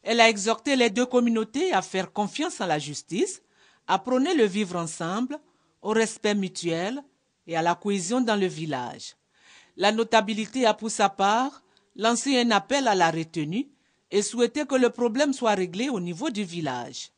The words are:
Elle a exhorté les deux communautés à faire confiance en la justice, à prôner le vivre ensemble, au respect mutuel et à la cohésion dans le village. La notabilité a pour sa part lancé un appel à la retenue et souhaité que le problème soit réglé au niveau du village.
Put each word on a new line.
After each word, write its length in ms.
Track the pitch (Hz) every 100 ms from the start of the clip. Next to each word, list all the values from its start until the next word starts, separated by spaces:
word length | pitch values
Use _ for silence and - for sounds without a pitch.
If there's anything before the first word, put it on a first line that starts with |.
| -
Elle 120 | 233
a 80 | 226
exhorté 480 | 208 202 220 285 269
les 120 | 233
deux 160 | 196
communautés 680 | 247 247 240 226 220 180 370
à 100 | 202
faire 300 | 185 190 180
confiance 480 | - 208 - 330 -
en 60 | 190
la 120 | 151
justice, 640 | 147 143 - 170 370 - _ _ _ _ -
à 100 | 190
prôner 360 | - 254 294
le 100 | 330
vivre 340 | 214 190 196 175
ensemble, 580 | 165 - 165 196 247 294 _ _ _ _
au 60 | 202
respect 480 | 220 220 - 214 208
mutuel 680 | 185 - 170 165 190 269 277 _ _ _ -
et 80 | 160
à 60 |
la 120 | 170
cohésion 460 | 196 208 202 170 247
dans 160 | 233 208
le 100 | 185
village. 680 | 156 160 131 120 - - _ _ _ _ - _ -
La 140 | 196
notabilité 760 | 220 226 226 202 214 214 262
a 100 | 233
pour 180 | 214 220
sa 160 | - 202
part 560 | 202 196 220 269 - _ _ _ -
lancé 420 | 220 233 277 254
un 140 | 240
appel 340 | 202 - 277 254
à 80 |
la 160 | 190 165
retenue 580 | 165 160 170 151 196 285 _ _ _ _
et 100 | 202
souhaité 420 | 202 233 240 294
que 120 | 285 262
le 140 | 254
problème 420 | - 240 226 294
soit 220 | 262 233
réglé 340 | 202 180 180 269
au 100 | 220
niveau 320 | 175 170 302
du 140 | 208
village. 680 | 190 170 151 123 120 - -